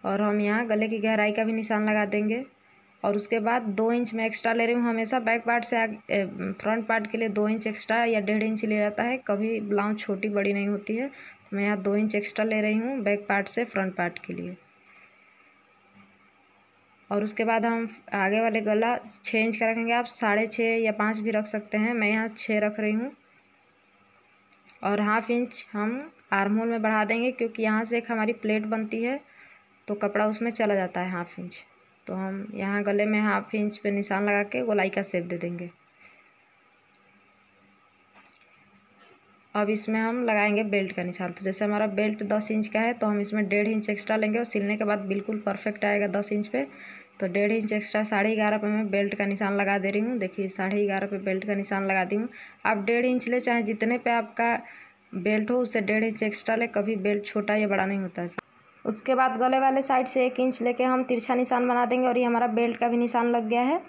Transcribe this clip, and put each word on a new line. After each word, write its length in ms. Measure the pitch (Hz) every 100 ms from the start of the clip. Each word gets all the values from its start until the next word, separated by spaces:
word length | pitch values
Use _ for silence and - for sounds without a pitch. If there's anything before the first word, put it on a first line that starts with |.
और 180 | 190 196
हम 180 | 208 208
यहाँ 240 | 202 214 233
गले 200 | 214 220
की 100 | 220
गहराई 320 | 220 220 214
का 120 | 214
भी 100 | 220
निशान 360 | 226 220 208 214
लगा 160 | 214 202
देंगे। 360 | 208 214 233 269 _ _ - _ _
और 120 | - 202
उसके 240 | 202 226
बाद 220 | 220 247 226
दो 200 | 196 226
इंच 220 | 240 233
मैं 120 | 220 226
extra 260 | 220 233
ले 120 | 233 226
रही 100 | 240
हूँ। 80 |
हमेशा 360 | 240 226 226 247
back 220 | 226 233
part 200 | 233 240 233
से 120 | 233
आग-, 180 | 226 214 -
ए, 160 | 202 185 202 190
front 320 | 190 208 226 214
part 200 | 226 214
के 100 | 226
लिए 120 | 226
दो 180 | 208 214
इंच 200 | 220 220
extra 360 | 214 - 226 233
या 140 | 220
डेढ़ 220 | 196 214
इंच 200 | 220 220 220
लिया 140 | 208
जाता 240 | 208 208
है, 140 | - -
कभी 400 | - 202 220 226
ब्लाउज 380 | 208 202 208 208
छोटी 300 | - 190 214
बड़ी 240 | 202 196
नहीं 140 | 202 202
होती 280 | 202 208 220
है। 120 | 269
तो 500 | - - - - 196
मैं 60 |
यहाँ 140 | 202 208
दो 160 | 196 208
इंच 200 | 214 214
extra 300 | 208 - 220
ले 160 | 214
रही 160 | 214 214
हूँ 200 | 233 269
back 240 | 202 208 208
part 200 | 202 196
से 160 | - 233
front 300 | - 190 185
part 240 | 175 -
के 140 | -
लिए। 220 | 175 175 180 _ _ - - - _ _ _ - _ _ _ _ - - _ _ _ _ _ _ _ _ _ _
और 140 | 202
उसके 200 | 214 - 226
बाद 200 | 226 233
हम 220 | 226 226 - - 202
आगे 240 | 190 214
वाले 200 | 226 220
गला 340 | 214 214 226 240
छः 400 | - - - 220
इंच 180 | 226 220
का 140 | 226
रखेंगे, 220 | 226 226
आप 120 | 233 240
साढ़े 380 | - 220 208 220
छः 280 | 226 226 226
या 160 | 220
पाँच 260 | 214 214 220
भी 120 | 214
रख 140 | 214 214
सकते 300 | 214 208 214
हैं, 160 | 220
मैं 160 | 240 208
यहाँ 180 | 220 220
छः 300 | 220 - 214
रख 180 | 208 214
रही 120 | 214
हूँ। 180 | 214 262 - _ _ _ _ _ _ _ _ _ _ _ _ _ - - -
और 180 | 190 202
half 280 | 208 220 220
inch 340 | 240 247 - -
हम 380 | 208 214 247 311 - _
arm 240 | 196 196 214
hole 100 | 226
में 120 | 233
बढ़ा 240 | 220 220 214
देंगे, 260 | 226 247
क्योंकि 320 | 262 226 226
यहाँ 200 | 220 214
से 140 | 226 233
एक 140 | 226
हमारी 220 | 226 214 226
plate 300 | 214 214 214
बनती 360 | 220 214 220
है 160 | 240 277 - - - - _ _ -
तो 80 | 208
कपड़ा 300 | 208 208 214
उसमें 220 | 214 233
चला 240 | 226 214 196
जाता 260 | 185 180
है 100 | 185
हाफ 280 | 180 175 -
inch। 260 | 180 - - _ _ _ -
तो 60 | 185
हम 320 | 190 196 208 208
यहाँ 260 | 196 202
गले 220 | 202 202 208
में 140 | 214
half 320 | 214 196 202 214
inch 220 | 208 214
पे 140 | 208
निशान 340 | 202 202 196 208
लगा 180 | 202 208
के 160 | 247
गोलाई 260 | 240 208 190
का 120 | 196
shape 200 | 196 180
दे 140 | 175 175
देंगे। 320 | 175 175 175 - _ _ - - _ _ _ _ _ _ _ _ _ _ _ _ _ _ _ _ _ _ _ - - - _ _ _ - _ _ - - _ _ _ 208
अब 140 | 208
इसमें 300 | 214 - 220
हम 240 | 226 240
लगाएंगे 400 | 233 214 208 208 214
belt 260 | 202 190
का 120 | 185
निशान। 280 | 180 175 180
तो 140 | 175 190
जैसे 200 | 190 208
हमारा 220 | 208 214
belt 340 | 196 214 208 208
दस 240 | 214 214
inch 160 | 214 214
का 120 | 220
है 140 | 226
तो 140 | 240 214
हम 120 | 208
इसमें 280 | 202 214 196
डेढ़ 180 | 202 214
inch 220 | 220 214
extra 260 | 208 - 220
लेंगे 200 | 214 220
और 80 | 233
सिलने 320 | 214 202 214
के 60 | 208
बाद 200 | 208 196
बिल्कुल 340 | 202 196 214 202
perfect 400 | 196 214 208 208
आएगा 220 | 208 202
दस 220 | 196 208
inch 160 | 208 208
पे। 180 | 254 277 - - - - -
तो 80 | 190
डेढ़ 220 | 190 208
inch 220 | 226 214
extra 300 | 214 208 214 214
साढ़े 300 | 214 214 220
ग्यारह 220 | 208 214
पे 100 | 208
मैं 220 | 214 214
belt 260 | 196 202 208
का 100 | 202
निशान 300 | 202 202 202
लगा 220 | 196 202
दे 120 | 190
रही 120 | 208
हूँ। 160 | 226 254
देखिए 280 | 185 - 190
साढ़े 360 | 185 190 202 208
ग्यारह 220 | 190 202
पे 100 | 196
belt 260 | 196 190 208
का 80 | 202
निशान 320 | 202 196 196
लगा 160 | 190 185
दी 100 | 202
हूँ। 140 | 240 - - - -
आप 180 | 214 196
डेढ़ 200 | 233 254
inch 240 | 254 -
ले, 100 | 247
चाहे 240 | 247 233
जितने 340 | 214 220 220 240
पे 140 | 240
आपका 440 | 233 214 - 233 233 - - - _ _ 190
belt 360 | 185 214 214
हो 80 | 247
उससे 220 | 233 226
डेढ़ 200 | 202 220
inch 200 | 226 220
extra 320 | 220 208 - 226
ले, 120 | 233
कभी 260 | 214 202 220
belt 280 | 196 208 202
छोटा 300 | 214 208 208
या 120 | 208
बड़ा 180 | 196 190
नहीं 140 | 196
होता 220 | 185 175
है। 240 | 175 - _ _ _ - -
उसके 300 | 214 - 262
बाद 200 | 262 220
गले 200 | 254 262
वाले 220 | 269 269
साइड 260 | 269 262 254
से 180 | 262 254
एक 140 | 254
इंच 220 | 254 254
लेके 220 | 240 247
हम 200 | 254 254
तिरछा 320 | 254 240 233 247
निशान 320 | 247 247 247
बना 180 | 247 240
देंगे 220 | 247 254
और 100 | 240
ये 60 |
हमारा 240 | 240 233 240
बेल्ट 280 | 214 233 226
का 100 | 240
भी 100 | 240
निशान 340 | 240 240 240
लग 160 | 240 220
गया 140 | 240
है। 180 | 254 330